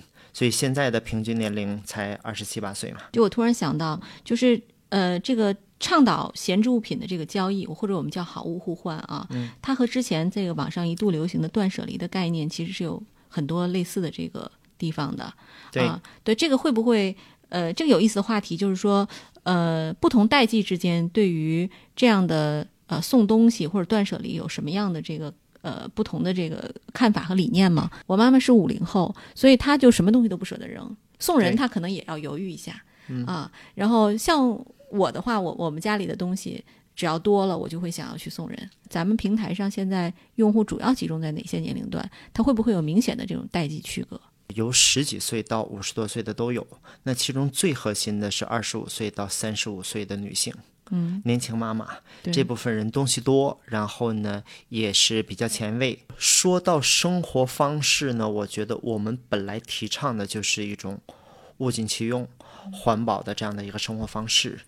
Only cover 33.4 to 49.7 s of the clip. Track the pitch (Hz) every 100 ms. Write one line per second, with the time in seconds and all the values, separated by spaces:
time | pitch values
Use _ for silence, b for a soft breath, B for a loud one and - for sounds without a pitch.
33.4 | 139 B B - 202 233 214 220 - 320
34.4 | 254 208 - - - 202 170 - 240 220
35.4 | 175 - 165 151 208 208 175 - 180 190
36.4 | - - - b b - 170 160 196 202
37.4 | 196 165 160 165 175 170 139 - - -
38.4 | 165 - - _ - 175 170 226 190 220
39.4 | 208 180 196 196 190 190 170 - b -
40.4 | 214 214 214 - - 262 - 160 160 151
41.4 | - 170 160 - - - - B B -
42.4 | 233 226 226 190 151 175 - - - -
43.4 | - 175 147 151 - - - - _ _
44.4 | - 104 113 127 - 131 147 101 - 117
45.4 | - 113 - 101 101 - 110 - - 107
46.4 | 117 120 - - B B - 127 - 135
47.4 | 139 - 196 131 110 104 - 104 104 -
48.4 | - 113 104 113 110 - 107 - 101 -
49.4 | 110 107 113